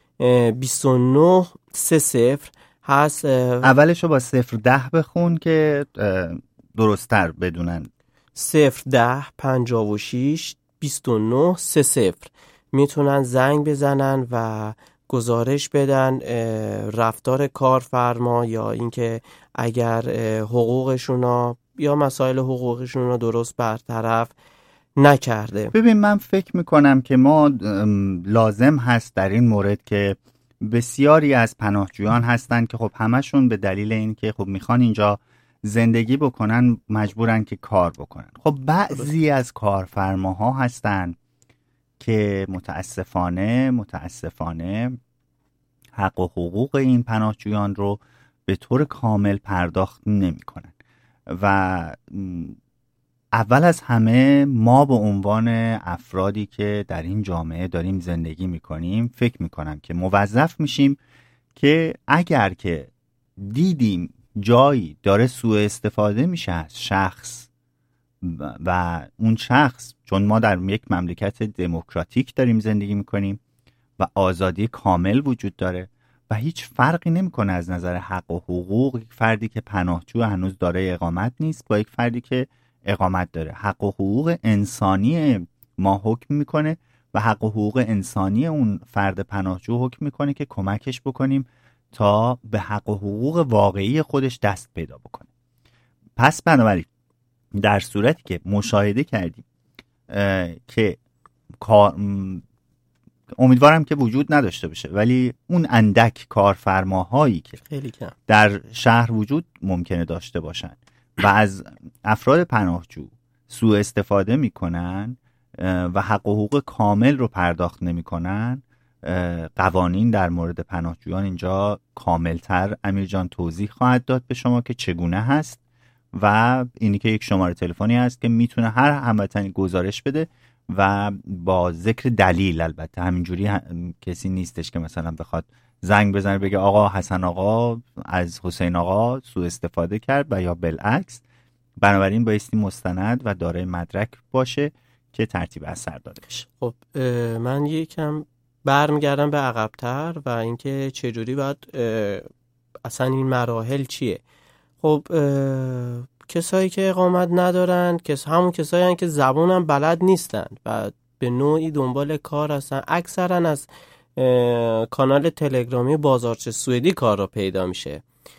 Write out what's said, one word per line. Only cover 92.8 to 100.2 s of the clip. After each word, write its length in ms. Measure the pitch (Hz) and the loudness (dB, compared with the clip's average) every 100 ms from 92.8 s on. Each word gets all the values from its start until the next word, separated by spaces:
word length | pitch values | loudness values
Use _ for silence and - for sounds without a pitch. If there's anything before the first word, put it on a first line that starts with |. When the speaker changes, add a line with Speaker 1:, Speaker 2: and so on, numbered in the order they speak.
| - | -6
Speaker 2:
و 60 | 104 | -6
حقوق 400 | 101 104 131 170 | -6 -4 -2 -2
واقعی 640 | 147 110 101 98 98 151 | 2 4 4 2 -2 -2
خودش 380 | 151 139 135 123 | -2 -2 -2 -2
دست 280 | 104 98 - - | -4 -4 -10 -12
پیدا 220 | 80 - | -12 -14
بکنه. 300 | - - _ _ _ _ _ _ _ _ _ - | -20 -20 _ _ _ _ _ _ _ _ _ 2
پس 260 | 131 - | 2 4
بنابراین 440 | - 151 110 95 - _ _ _ _ _ _ 104 | 2 4 4 2 -4 _ _ _ _ _ _ -2
در 180 | 104 101 | 2 0
صورتی 420 | - 104 113 - - | -2 0 0 0 -6
که 140 | 90 92 | -8 -4
مشاهده 580 | 101 - 104 104 107 | -4 0 0 2 0
کردیم، 420 | 151 110 87 - - _ _ _ - _ - | -2 -4 -6 -10 -20 _ _ _ -20 _ -10
اه، 400 | 101 | -2